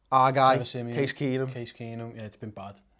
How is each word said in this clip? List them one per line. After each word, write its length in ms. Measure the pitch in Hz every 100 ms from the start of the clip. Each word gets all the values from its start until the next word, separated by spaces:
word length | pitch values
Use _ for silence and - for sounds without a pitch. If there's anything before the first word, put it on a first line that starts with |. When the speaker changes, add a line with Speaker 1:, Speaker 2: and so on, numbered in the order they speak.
| -
Speaker 1:
Our 200 | 131 131
guy, 240 | 135 131 127
Speaker 2:
Trevor 100 | 123
Siemian, 320 | 127 120 120
Speaker 1:
Case 160 | 135
Keenum. 380 | - 135 131 131
Speaker 2:
Case 200 | 123 120
Keenum, 420 | - 117 117 117 113
yeah, 80 |
it's 120 | 107 -
been 140 | 110
bad. 300 | 104 98 101 _ _